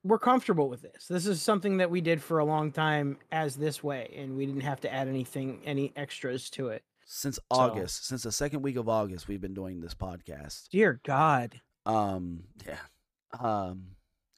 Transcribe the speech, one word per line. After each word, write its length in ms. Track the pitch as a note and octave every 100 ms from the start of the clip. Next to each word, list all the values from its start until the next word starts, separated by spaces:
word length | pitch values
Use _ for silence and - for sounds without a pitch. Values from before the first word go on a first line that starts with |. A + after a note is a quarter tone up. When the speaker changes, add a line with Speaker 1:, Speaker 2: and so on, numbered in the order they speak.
| F#3+
Speaker 1:
We're 120 | A3
comfortable 500 | B3 B3+ - E3+ C#3+
with 140 | B2
this. 240 | - - -
This 180 | F3 F#3+
is 160 | E3+
something 340 | - G#3 G3 F#3+
that 120 | F3+
we 100 | F3+
did 220 | E3 E3
for 160 | - E3
a 60 |
long 280 | D3+ D#3 D3+
time 460 | D3+ D#3 D3+ C#3+ C#3 _
as 240 | D#3+ D3+ C3
this 260 | D3+ C#3+
way, 320 | D3 C3+ A2+ -
and 200 | C3+ C3
we 100 | C#3
didn't 160 | C#3
have 180 | C#3 C3+
to 100 | -
add 160 | C3 C3
anything, 520 | C3+ B2 C#3 C3+ A#2+
any 280 | D#3 C#3 C#3 C#3+
extras 520 | C#3+ - C3 B2+ -
to 180 | - B2+
it. 140 | A2 _ _
Speaker 2:
Since 320 | _ - C#3 B2+
Speaker 1:
So 60 | -
Speaker 2:
August, 560 | B2+ B2 G#2+ F2+ - -
since 160 | C3
the 80 | A2+
second 300 | - C#3+ C#3+
week 140 | C#3 B2
of 120 | A2+
August, 400 | A2 G#2 F2+ -
we've 120 | G2+
been 140 | F#2
doing 260 | F#2+ F#2+ F2+
this 140 | E2+
podcast. 760 | - F#2 F2 - C#2+ D2 - -
Speaker 1:
Dear 300 | F#3+ G#3 A#2+
God. 560 | - C3+ D#3 C3+ A#2+ - _ _
Speaker 2:
Um, 600 | G#2+ A2 G2+ F#2+ F2 E2+ F2+ - -
yeah. 120 | C#2+ - _ _ _ _ -
Um, 500 | A#2+ G#2 F#2 F#2 F#2 - _ _ _